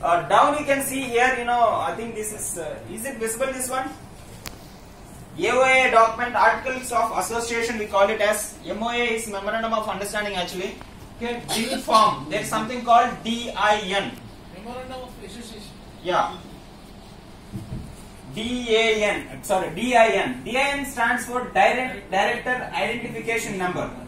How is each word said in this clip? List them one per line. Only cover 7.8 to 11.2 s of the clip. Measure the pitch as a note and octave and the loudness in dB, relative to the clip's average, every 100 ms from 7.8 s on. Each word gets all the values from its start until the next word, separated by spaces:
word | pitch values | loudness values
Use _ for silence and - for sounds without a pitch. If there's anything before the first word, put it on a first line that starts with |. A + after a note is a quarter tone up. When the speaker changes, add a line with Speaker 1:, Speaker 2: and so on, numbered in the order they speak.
| G#3 | 0
Speaker 1:
call | G3 G3+ | 4 4
it | G#3+ | 4
as, | G#3 - - - E3 | 2 2 -4 -10 -8
M | G3+ | -4
O | A3+ | -2
A | |
is | A#3+ A#3+ A3 G#3+ | 0 0 -2 -4
memorandum | G3 G3+ A3+ A3+ | -6 -4 -2 0
of | A3 G#3+ | 0 -2
understanding | F#3+ G3+ G#3 G#3 | -4 -4 -4 -4
actually. | F#3+ F3 F3+ G3 - - - - | -4 -4 -4 -6 -8 -16 -16 -18
Okay, | - | -8